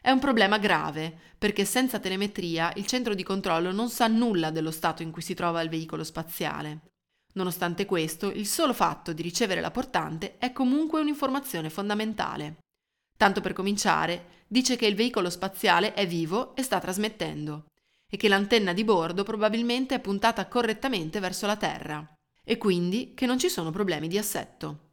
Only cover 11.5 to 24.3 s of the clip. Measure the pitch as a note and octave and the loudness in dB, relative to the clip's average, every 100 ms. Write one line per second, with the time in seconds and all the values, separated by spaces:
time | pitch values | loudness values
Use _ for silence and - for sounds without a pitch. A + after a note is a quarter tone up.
11.5 | F3 D#3 F3 G3+ G#3 A3 G#3+ D#3+ - D3+ | -6 -6 -6 -2 -2 -2 -4 -6 -6 -10
12.5 | D#3+ _ _ _ _ _ _ G3+ G3 F#3 | -12 _ _ _ _ _ _ 4 4 -2
13.5 | F#3 F#3+ G3+ G3+ D#3 D#3+ F3 - - _ | -2 -2 0 2 2 2 -4 -8 -20 _
14.5 | A3+ B3+ B3 A3 G3+ A#3+ G#3+ F3+ F3 F#3+ | 2 2 2 2 4 2 2 0 -2 -6
15.5 | - G#3 F3 G#3+ G#3 F#3+ E3+ D#3+ G3+ B3+ | 0 4 6 4 0 0 0 0 -2 -2
16.5 | - C4 F#3+ F3+ F#3 G#3+ G#3+ D#3+ D3+ D3+ | -6 -2 -2 -2 -2 -2 -2 -6 -4 -8
17.5 | D3+ - _ _ _ _ G3+ G#3 G3 G3+ | -8 -14 _ _ _ _ 2 4 4 6
18.5 | A#3 F#3+ F3 A3 F#3+ E3 F3+ G3+ A3 G#3+ | 4 4 2 4 4 4 -2 -2 2 2
19.5 | A3+ A#3+ A#3+ C4 C4 G3 G3 A3+ A3+ F#3+ | 2 0 0 0 -2 -2 2 2 0 -2
20.5 | A#3+ A3+ G#3+ C4+ A3 D#3 G#3 F#3 F#3 G3+ | 0 0 0 -2 -2 -2 -4 -4 -2 -2
21.5 | G#3+ E3 D3 D#3 D3+ D3+ _ _ _ - | 0 -2 -4 -8 -10 -10 _ _ _ -4
22.5 | A3 A3 F3 F3 G#3 C4 - B3 B3+ F4+ | 2 4 2 2 0 -4 -2 0 2 0
23.5 | F4 D#3+ F3 G3 D3+ D#3+ F#3+ G#3+ | 0 -4 0 0 0 0 -2 -2